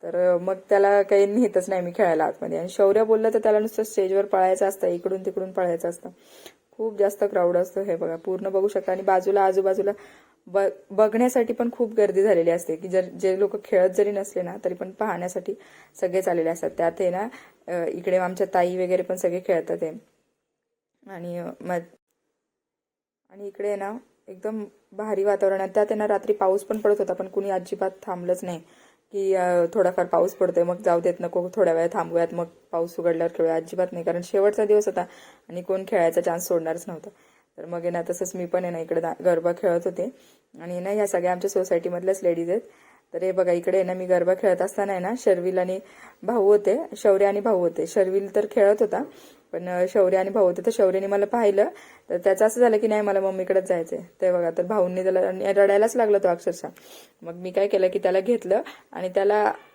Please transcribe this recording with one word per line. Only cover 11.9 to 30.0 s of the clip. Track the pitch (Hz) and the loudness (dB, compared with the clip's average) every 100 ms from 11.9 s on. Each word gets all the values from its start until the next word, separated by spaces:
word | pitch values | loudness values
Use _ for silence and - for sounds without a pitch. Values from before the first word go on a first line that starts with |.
गर्दी | 220 202 185 | 2 2 4
झालेली | 202 175 165 | 4 4 4
असते, | 170 170 160 | 0 -2 -8
की | 185 | -2
जर | 185 | -2
जे | 185 175 190 185 | -2 -2 -2 2
लोक | 202 208 - | 0 -2 0
खेळत | 190 185 | 2 4
जरी | 185 208 | 2 0
नसले | 202 202 - | 0 -6 -6
ना, | 175 202 185 | -6 -6 -6
तरी | |
पण | 180 190 | -6 -10
पाहण्यासाठी | 190 214 175 180 185 180 - - - - - | -6 -4 -4 -6 -8 -8 -12 -14 -20 -20 -6
सगळेच | 185 185 185 | -2 0 0
आलेले | 170 165 | 0 -2
असतात. | 165 - - | -2 -6 -2
त्यात | 170 165 | -2 0
आहे | 185 | -2
ना, | 180 226 - - _ - | -2 -8 -12 -20 _ -8
अ, | 175 170 | -6 -4
इकडे | - 180 185 | -4 0 0
आमच्या | 180 185 190 | 0 -2 -2
ताई | 185 180 180 | 0 0 -2
वगैरे | 180 185 | 0 -2
पण | 180 180 | -2 -2
सगळे | 180 175 180 | -2 -4 -2
खेळतात | 170 - 170 | -2 -2 -6
आहे. | 160 165 _ _ _ _ _ _ _ _ _ _ - | -6 -10 _ _ _ _ _ _ _ _ _ _ -20
आणि, | 190 175 175 | -14 -10 -8
अ, | 170 - | -10 -12
म-, | 170 175 170 _ _ _ _ _ _ _ _ _ _ _ _ _ _ | -6 -6 -8 _ _ _ _ _ _ _ _ _ _ _ _ _ _
आणि | 190 202 | -16 -14
इकडे | 196 202 | -6 -4
आहे | 202 | -4
ना, | 196 233 _ _ - | -6 -10 _ _ -20
एकदम | 190 214 220 208 _ _ | -10 -8 -8 -10 _ _
भारी | 196 214 196 | -10 -4 0
वातावरण | 202 196 196 190 | 2 4 2 2
आहे. | 190 | 0
त्यात | 190 208 | 0 0
आहे | 214 | 0
ना, | 208 | 0
रात्री | 202 202 | 0 0
पाऊस | 208 190 196 | 0 2 0
पण | - 214 | -2 -2
पडत | 208 208 | 2 2
होता, | 185 | 0
पण | 180 190 | -4 -4
कुणी | 190 196 | -4 -2
अजिबात | 185 180 190 190 190 - | -4 -4 -4 -4 -6 -10
थांबलंच | 180 175 180 | -8 -2 -4
नाही, | 180 170 165 _ _ _ _ | -4 -10 -14 _ _ _ _
की, | 202 196 | -6 0
अ, | 190 180 175 170 | 0 2 2 0
थोडाफार | 220 180 185 | 2 2 2